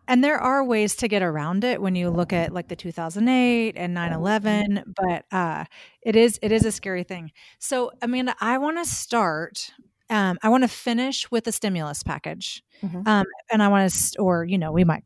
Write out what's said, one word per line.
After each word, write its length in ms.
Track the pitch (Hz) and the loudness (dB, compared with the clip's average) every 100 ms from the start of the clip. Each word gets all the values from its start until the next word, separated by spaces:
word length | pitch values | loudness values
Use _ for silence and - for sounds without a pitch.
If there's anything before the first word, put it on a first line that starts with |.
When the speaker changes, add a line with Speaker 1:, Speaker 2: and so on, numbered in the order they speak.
| - | 2
Speaker 1:
And 160 | 247 | 4
there 160 | 285 302 | 4 2
are 260 | 254 269 | 2 2
ways 300 | 262 220 214 - | 2 2 0 -2
to 120 | 233 | -2
get 140 | 202 | 0
around 420 | 180 151 151 196 | 0 -2 -2 0
it 180 | 247 247 | 0 0
when 140 | 190 185 | 0 0
you 120 | 175 | 0
look 220 | 170 175 | 0 0
at, 200 | 175 165 | 0 -2
like, 160 | 180 170 | -4 -8
the 80 | 170 | -10
two 160 | 175 | -10
thousand 360 | 165 165 190 233 | -8 -8 -4 0
eight 460 | 254 247 233 226 - | 2 4 2 -2 -4
and 180 | 175 | -6
nine 180 | 175 170 | -4 -4
eleven, 840 | 165 180 214 214 208 208 202 - 190 | -2 0 0 2 0 0 -2 -4 -4
but, 280 | 185 170 - | -2 -2 -4
uh, 320 | 190 170 151 170 - - _ | -2 -2 -4 -8 -16 -20 _
it 120 | 233 | 2
is, 240 | 214 233 - | 4 4 2
it 120 | 214 | 0
is 120 | 220 | 2
a 60 | 220 | 2
scary 320 | - 202 180 | -2 -6 -6
thing. 300 | 180 185 160 - - _ | -6 -10 -12 -18 -20 _
So, 320 | - 262 247 - | -4 -2 -4 -4
Amanda, 360 | 240 254 254 - | -4 -2 -2 -2
I 180 | 214 262 | 0 0
wanna 260 | 294 330 | 0 -2
start, 880 | 339 - - 233 185 156 170 - - - _ _ _ | -4 -6 -2 0 0 0 -6 -8 -14 -16 _ _ _
um, 300 | 214 190 175 | 0 2 2
I 80 | 220 | 4
wanna 180 | 254 254 | 4 4
finish 600 | - - 233 262 262 - | 0 -2 -2 -2 -4 -4
with 120 | 233 | -4
the 80 | 226 | -2
stimulus 520 | - 208 180 151 147 | -4 -2 -2 -4 -6
package. 580 | - 147 156 160 - - _ _ | -6 -6 -8 -10 -12 -14 _ _
Speaker 2:
Mm-hmm. 220 | 196 180 214 | -8 -2 2
Speaker 1:
Um, 200 | 208 190 - - | 2 2 -6 -2
and 100 | 220 | 2
I 60 | 202 | 4
wanna, 160 | 202 190 | 4 4
s-, 280 | - - - | 2 -2 0
or, 280 | 185 170 | 0 2
you 120 | 170 196 | 0 -2
know, 140 | 156 | 0
we 140 | 165 | 4
might, 180 | 175 156 | 4 2